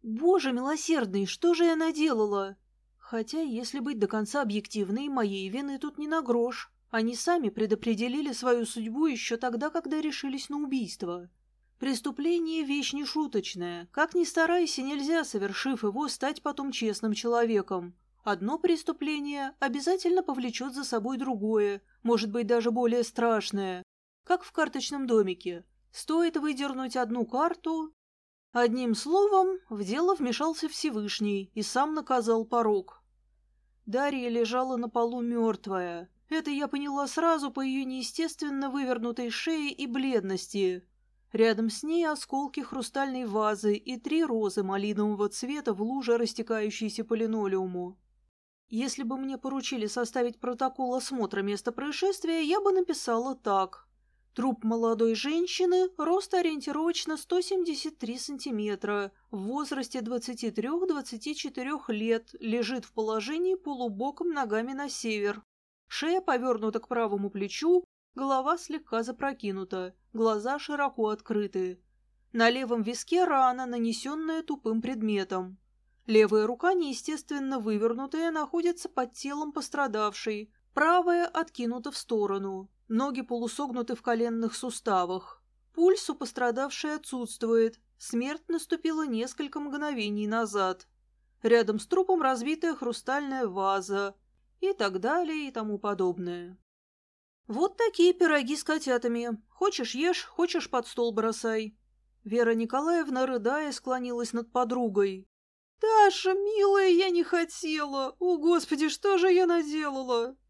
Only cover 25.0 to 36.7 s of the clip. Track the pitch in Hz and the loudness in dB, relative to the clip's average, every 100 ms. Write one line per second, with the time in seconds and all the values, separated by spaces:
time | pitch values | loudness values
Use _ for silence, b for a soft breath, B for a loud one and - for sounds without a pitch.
25 | 262 226 190 180 180 170 - _ _ - | 2 4 4 -2 -6 -8 -14 _ _ -16
26 | - 320 339 330 302 262 277 262 262 254 | -2 2 2 2 -2 -2 -4 -4 -4 -2
27 | 240 240 226 247 330 339 320 320 311 _ | -2 -2 -2 0 0 0 -4 -4 -6 _
28 | _ _ _ _ _ 240 240 247 247 220 | _ _ _ _ _ 2 4 2 0 -2
29 | 285 359 403 381 381 370 _ 208 190 262 | 2 4 6 6 4 0 _ -6 -2 0
30 | 349 359 247 226 311 320 311 - 311 214 | 2 2 0 0 -2 -2 -6 -4 -4 -2
31 | 208 - 208 202 190 - 208 247 294 311 | -4 -2 -2 -2 -4 -6 -2 0 0 -2
32 | - 254 226 226 226 233 220 208 185 - | 0 0 4 2 2 2 4 2 -2 -18
33 | _ _ _ _ _ _ _ _ - 240 | _ _ _ _ _ _ _ _ -4 0
34 | 285 277 240 233 226 247 254 247 240 240 | 0 0 -2 0 2 0 0 -2 -2 0
35 | 233 247 240 240 226 214 - 190 175 170 | 0 0 -2 0 0 0 -4 -4 -4 -6
36 | 185 _ _ 311 320 285 285 | -12 _ _ -4 -2 -2 -2